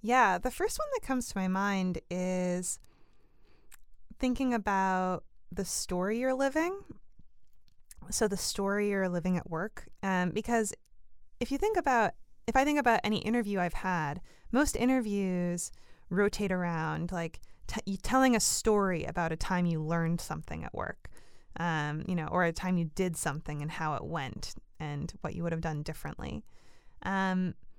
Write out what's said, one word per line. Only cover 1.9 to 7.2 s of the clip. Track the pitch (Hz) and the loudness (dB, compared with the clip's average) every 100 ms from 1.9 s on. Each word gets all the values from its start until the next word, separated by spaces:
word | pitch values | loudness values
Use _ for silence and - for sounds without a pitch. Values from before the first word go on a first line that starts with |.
| 175 - | -2 -4
is | 180 180 185 180 180 180 - - - - - - - - - - - - - - - | -2 0 0 0 -2 -4 -8 -10 -20 -20 -20 -20 -20 -20 -20 -20 -18 -18 -18 -18 -2
thinking | 254 240 262 | 0 2 2
about | 240 208 196 190 185 185 180 - - - | 2 2 4 4 4 2 -2 -6 -18 -10
the | 175 190 | -6 -4
story | - - 180 190 226 | -4 -2 0 0 2
you're | 262 | 2
living. | 262 277 285 330 392 - - - - | 4 2 4 0 -2 -10 -16 -16 -18